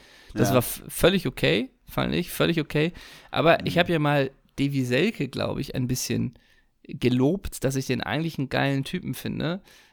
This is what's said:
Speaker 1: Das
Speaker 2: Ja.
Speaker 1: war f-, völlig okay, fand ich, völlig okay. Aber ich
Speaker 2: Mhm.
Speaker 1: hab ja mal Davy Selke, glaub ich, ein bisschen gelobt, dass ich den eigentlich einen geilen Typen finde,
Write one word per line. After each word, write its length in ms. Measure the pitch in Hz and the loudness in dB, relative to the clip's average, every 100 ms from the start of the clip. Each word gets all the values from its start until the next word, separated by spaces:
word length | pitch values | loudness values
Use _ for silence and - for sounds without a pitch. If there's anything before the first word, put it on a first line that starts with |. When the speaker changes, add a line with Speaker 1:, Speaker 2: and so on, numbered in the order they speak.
| - - - 107 | -20 -20 -8 0
Speaker 1:
Das 140 | 143 | 4
Speaker 2:
Ja. 40 | |
Speaker 1:
war 60 | 131 | 4
f-, 240 | - - - | 2 -4 -10
völlig 400 | - 170 190 131 | 0 2 4 0
okay, 440 | - 135 175 262 _ - | 0 2 2 0 _ -8
fand 280 | - 127 | -2 0
ich, 160 | 147 175 | 0 -2
völlig 300 | - 160 165 | 0 0 0
okay. 320 | 143 147 160 - - - - | 0 0 0 -4 -14 -20 -6
Aber 340 | - 151 - - | 2 4 4 2
ich 100 | 170 | 0
Speaker 2:
Mhm. 40 | |
Speaker 1:
hab 100 | 175 | 2
ja 100 | 165 | 2
mal 320 | 147 147 135 - _ - | 4 2 0 -4 _ -2
Davy 280 | 139 139 123 | 0 0 2
Selke, 420 | 123 180 - 135 | 2 2 0 -4
glaub 300 | - 101 110 | -4 -4 -4
ich, 160 | 135 - | -6 -4
ein 120 | 123 | -2
bisschen 520 | 127 - 117 117 - _ _ _ _ - | -2 -2 -2 -2 -6 _ _ _ _ -14
gelobt, 760 | - 123 127 135 202 - - 131 | -2 2 4 4 2 -4 -4 -2
dass 100 | 135 | -2
ich 120 | 135 | -2
den 140 | 123 | -2
eigentlich 360 | - 127 165 151 | -2 -2 -2 -4
einen 100 | 131 | -2
geilen 340 | 131 139 139 135 | 0 0 0 -2
Typen 280 | 180 135 | -6 -6
finde, 480 | 127 - - 139 190 - - _ | -6 -6 -4 -4 -6 -10 -20 _